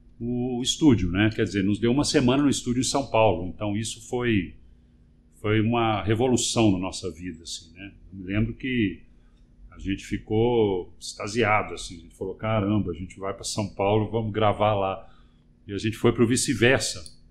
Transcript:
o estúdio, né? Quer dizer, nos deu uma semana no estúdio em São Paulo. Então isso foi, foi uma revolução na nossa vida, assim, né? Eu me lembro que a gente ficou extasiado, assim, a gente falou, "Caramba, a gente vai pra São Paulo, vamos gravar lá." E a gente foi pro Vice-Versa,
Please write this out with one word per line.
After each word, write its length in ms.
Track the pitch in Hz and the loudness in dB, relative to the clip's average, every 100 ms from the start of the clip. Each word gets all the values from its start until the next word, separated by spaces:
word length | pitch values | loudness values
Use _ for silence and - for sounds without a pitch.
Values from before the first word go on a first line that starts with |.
| - - | -20 -10
o 440 | 117 123 123 123 | -6 -4 -4 -4
estúdio, 480 | 127 - 160 113 92 | -4 2 4 6 4
né? 180 | 90 110 | 2 2
Quer 140 | 110 | 2
dizer, 200 | 107 98 | 0 0
nos 140 | 95 104 | 0 2
deu 140 | 117 | 2
uma 120 | 131 | 2
semana 380 | 143 156 127 131 | 2 4 4 4
no 80 | 143 | 2
estúdio 300 | 120 - 120 | 0 -2 -2
em 40 | |
São 220 | 127 143 - | 0 -2 0
Paulo. 480 | 113 110 85 90 | 4 4 2 -4
Então 240 | - 104 101 | -6 -4 -4
isso 320 | 110 - - | -6 -10 -8
foi, 460 | 123 123 107 80 - - - _ _ _ _ _ _ | -4 0 0 0 -8 -20 -20 _ _ _ _ _ _
foi 260 | 104 107 | 0 2
uma 400 | 110 117 113 107 | 2 2 0 0
revolução 680 | 95 110 127 120 - - 110 | 0 0 2 2 0 2 4
na 80 | 95 | 2
nossa 320 | 92 - 95 | -2 -8 -10
vida, 320 | 80 90 80 | -10 -12 -12
assim, 280 | 82 - 82 85 | -12 -14 -16 -20
né? 160 | 98 - - | -20 -20 -20
Eu 60 | 98 | -14
me 80 | 90 | -4
lembro 300 | 104 113 117 | -2 -2 -2
que 480 | 135 123 101 82 - _ _ _ _ _ - | -4 0 0 -2 -14 _ _ _ _ _ -20
a 80 | 85 | -12
gente 260 | 80 101 | -6 -6
ficou 880 | - 104 - 107 117 120 107 92 85 - | -6 -8 -4 0 2 2 2 0 -6 -14
extasiado, 760 | - - 104 107 104 107 87 87 | -16 -12 -6 0 2 2 0 -8
assim, 220 | - 85 | -12 -14
a 20 | |
gente 160 | 82 - | -18 -12
falou, 180 | 95 | -10
"Caramba, 560 | 90 110 110 98 107 87 | -6 -2 0 2 0 0
a 60 | 85 | -6
gente 240 | 92 - | -10 -10
vai 120 | 98 | -10
pra 120 | 98 | -8
São 260 | - - 101 | -8 -6 -6
Paulo, 400 | - 98 107 104 | -2 2 2 0
vamos 220 | 110 110 | -2 -4
gravar 420 | 104 107 101 107 | 0 2 2 2
lá." 340 | 104 95 95 - - - _ _ _ - | 0 -2 -4 -10 -20 -20 _ _ _ -12
E 60 | |
a 40 | 101 | -6
gente 180 | 107 107 | -4 0
foi 160 | 123 | 2
pro 140 | 117 117 | 4 4
Vice-Versa, 880 | 123 - 120 113 131 - - - - - | 2 0 2 4 4 0 -8 -14 -20 -20